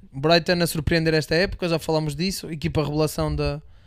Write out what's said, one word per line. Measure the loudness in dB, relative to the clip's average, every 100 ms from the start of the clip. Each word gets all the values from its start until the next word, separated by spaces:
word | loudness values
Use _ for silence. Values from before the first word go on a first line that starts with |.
| -14
Brighton | -2 4 4 4 0
a | 0
surpreender | 0 0 2 2
esta | 2 2
época, | 0 0 -2 -2
já | -2
falámos | 0 0 0 -2
disso. | -4 -4 -8
Equipa | -6 -2 0
revelação | 0 0 0 0 -2
da, | 0 -2 -4 -10 -20